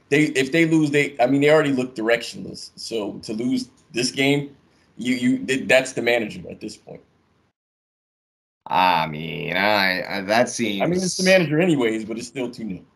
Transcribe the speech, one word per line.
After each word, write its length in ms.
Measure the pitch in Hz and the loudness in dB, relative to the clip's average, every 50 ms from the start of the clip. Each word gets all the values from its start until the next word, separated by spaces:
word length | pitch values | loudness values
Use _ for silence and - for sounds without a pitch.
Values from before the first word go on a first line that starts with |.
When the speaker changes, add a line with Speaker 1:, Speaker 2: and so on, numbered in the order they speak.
| _ _ | _ _
Speaker 1:
they, 140 | 139 143 151 147 | 2 2 2 2
if 240 | 139 131 143 131 147 | 2 0 -2 2 2
they 120 | 170 165 | 2 2
lose, 260 | 160 160 160 156 143 | 4 4 2 2 2
they, 260 | 143 147 143 - - - | 2 2 0 0 0 0
I 60 | 120 | 2
mean, 160 | 127 135 139 139 | 2 4 4 4
they 80 | 147 | 6
already 220 | 151 156 147 143 135 | 6 6 4 2 0
look 200 | 123 127 123 - | -2 -2 -4 -6
directionless. 760 | - 110 110 117 117 - - - 98 92 - - - - - _ | -6 0 0 0 0 0 -8 -14 -14 -14 -14 -14 -16 -18 -20 _
So 420 | - - - 113 113 101 - - 98 95 | -18 -14 -8 -6 -6 -6 -6 -8 -12 -10
to 100 | - 113 | -10 -8
lose 340 | 107 117 127 131 127 123 - _ _ _ _ - | -4 -2 -2 -2 -2 -4 -6 _ _ _ _ -6
this 180 | 113 123 127 | -4 -4 -4
game, 460 | - 135 139 139 143 143 143 - - _ _ _ _ _ _ _ _ | -2 0 2 2 2 0 0 -6 -14 _ _ _ _ _ _ _ _
you, 180 | - 110 123 127 | -8 -4 -4 -2
you, 320 | 123 123 123 131 127 - | 0 2 0 0 0 -2
th-, 220 | - 131 135 101 98 | -4 -4 -4 0 2
that's 240 | 127 131 131 - - | 2 2 2 2 -6
the 100 | - 113 | -4 0
manager 380 | 117 120 120 113 104 92 92 82 - | 0 0 0 0 -4 -8 -12 -14 -14
at 100 | 92 - | -16 -14
this 160 | - 107 - - | -14 -16 -16 -16
point. 220 | _ - - - _ _ _ _ _ _ _ _ _ _ _ _ _ _ _ _ _ _ _ _ _ _ _ _ _ _ _ _ _ _ _ _ _ | _ -20 -20 -20 _ _ _ _ _ _ _ _ _ _ _ _ _ _ _ _ _ _ _ _ _ _ _ _ _ _ _ _ _ _ _ _ _
Speaker 2:
I 400 | - - 82 92 90 85 82 80 80 | -4 0 2 4 4 4 2 2 0
mean, 480 | 76 76 80 80 78 80 80 78 85 | -4 -6 -6 -6 -6 -6 -6 -4 -2
I, 600 | 92 98 104 107 104 95 95 92 90 - - - 98 | 0 2 2 4 4 4 2 0 0 -2 -4 -6 -6
I, 20 | 95 | -2
that 260 | 92 104 117 123 - | 0 2 2 2 2
seems 340 | - - 120 107 101 98 110 | 0 -4 -4 -4 -2 -2 -2
Speaker 1:
I 40 | |
mean, 100 | 151 175 180 185 | -2 -2 -2 -2
it's 140 | 180 - - | -4 -4 -2
the 60 | 185 | 2
manager 360 | 185 190 156 165 143 147 151 | 4 4 4 4 2 2 0
anyways, 440 | 175 185 156 139 120 113 110 110 110 | 2 2 2 2 2 0 0 -2 -4
but 100 | 101 113 110 | -6 -8 -8
it's 100 | 123 - | -8 -10
still 220 | - 135 123 120 | -8 -8 -8 -8
two 140 | 120 - 113 | -8 -10 -10
nil. 160 | 104 90 82 - _ _ | -10 -10 -10 -12 _ _